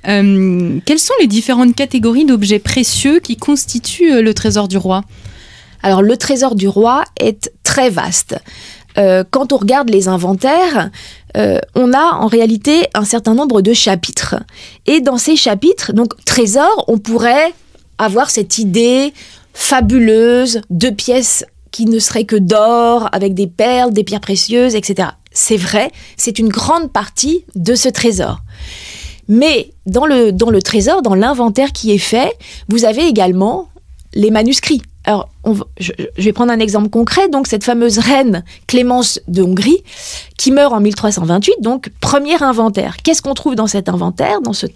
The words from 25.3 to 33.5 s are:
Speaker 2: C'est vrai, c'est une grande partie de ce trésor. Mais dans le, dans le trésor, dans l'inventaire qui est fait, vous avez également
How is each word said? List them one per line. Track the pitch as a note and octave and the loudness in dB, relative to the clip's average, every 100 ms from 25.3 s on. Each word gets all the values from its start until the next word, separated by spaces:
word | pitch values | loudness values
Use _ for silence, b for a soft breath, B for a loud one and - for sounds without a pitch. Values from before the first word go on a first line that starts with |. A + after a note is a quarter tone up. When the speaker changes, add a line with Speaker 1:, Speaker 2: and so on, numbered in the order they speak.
Speaker 2:
C'est | - - A3 | -4 0 0
vrai, | E3+ G#3+ C4+ B B B | 0 -2 -2 B B B
c'est | - A3 | -6 0
une | A3 | -2
grande | G#3+ - E4 D#4 | -2 0 -2 0
partie | G3+ G3 - C4 E4+ - F#3 | -4 -6 -4 -2 -2 -4 -6
de | F3 | 0
ce | B3 - | 0 0
trésor. | G#3 A#3 F#3+ D3 G#2+ B B B B B B B B - | 0 -2 0 -4 -6 B B B B B B B B 0
Mais | A3 D4+ C4 - - - | 2 4 0 -4 -12 -4
dans | A#3 D4+ | 0 2
le, | C4+ A3+ | 4 2
dans | F#3 A#3 | 2 2
le | G#3 | 2
trésor, | - A3 G3+ F#4 | 2 0 2 0
dans | A#3+ | 2
l'inventaire | F#3+ A#3 C4 A#3 G#3 C#4 | 2 2 0 0 0 -2
qui | - A3 | -2 0
est | G3+ | 0
fait, | - A3+ D4+ A#4 B B - | 0 -2 -2 -6 B B -4
vous | A3+ | 0
avez | A3+ A3 E4+ | 2 2 0
également | G#3+ F#3 F#3 G3+ | 2 2 2 0